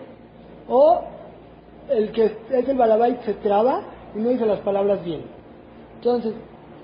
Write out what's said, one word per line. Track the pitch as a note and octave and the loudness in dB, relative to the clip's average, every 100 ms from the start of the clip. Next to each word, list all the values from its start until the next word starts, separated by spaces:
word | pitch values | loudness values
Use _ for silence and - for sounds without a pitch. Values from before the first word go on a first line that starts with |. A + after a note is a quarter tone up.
| - - - - - - - | -8 -20 -20 -20 -20 -18 0
O | A#3+ D4+ F4+ - - - - - - - - - | 4 6 4 0 -14 -18 -20 -20 -20 -20 -18 -2
el | A#3+ G#3+ | 0 0
que | A3+ G#3+ - - | 0 0 -2 -2
es | B3+ B3 | -2 0
el | C4 | 2
balabait | A3+ G#3+ A#3+ B3+ | 4 4 2 0
se | A3 | -4
traba | G3 G#3 G3+ B3 F4 - - - | -4 0 2 2 0 -6 -16 -12
y | G#3 | -4
no | A#3 | -2
dice | B3 A3 | 0 0
las | F#3+ | -2
palabras | G3+ G3 G3+ F#3+ | -2 0 0 -2
bien. | E3+ D3+ - - - - - - - - | -4 -10 -12 -18 -20 -20 -20 -20 -20 -6
Entonces, | A#3 B3 A3 G3+ - - - - | -2 -2 -4 -8 -14 -20 -20 -20